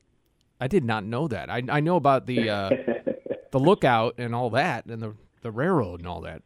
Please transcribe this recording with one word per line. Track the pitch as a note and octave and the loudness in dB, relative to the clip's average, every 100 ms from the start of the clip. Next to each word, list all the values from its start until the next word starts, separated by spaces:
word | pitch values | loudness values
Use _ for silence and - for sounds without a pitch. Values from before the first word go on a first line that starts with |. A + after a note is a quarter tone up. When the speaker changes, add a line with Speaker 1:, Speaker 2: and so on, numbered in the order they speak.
| _ _ _ _ _ - | _ _ _ _ _ -8
Speaker 1:
I | C3+ | 0
did | G3 | 2
not | A#2 A2 | 2 -2
know | G2+ A#2 D#3+ | -2 -2 -2
that. | F#2+ C2 | -4 -4
I, | A#2 B2+ | -4 0
I | D3 | 0
know | D#3 F3+ | 2 4
about | C#3 C3 B2 | 4 4 2
the, | B2 A2 | 0 0
uh, | G#2 G2 - - - - | 0 -2 -4 -4 -4 -4
Speaker 2:
<laughs> | - - - - | -6 -6 -10 -4
Speaker 1:
the | C3+ | 2
lookout | D3 G#3 F#3+ A#2 A#2 - | 4 6 6 4 2 -2
and | A#2+ | -6
all | A#2 B2 | -2 0
that, | A#2 E3+ B2 - | 0 0 -2 -8
and | A2+ | -10
the, | A2 G#2+ _ _ | -10 -12 _ _
the | A#3 | -8
railroad | G#3 E3 F3 F#2 F2 | -2 2 2 0 -4
and | F2+ | -10
all | E2+ | -10
that. | E2+ E2 | -10 -14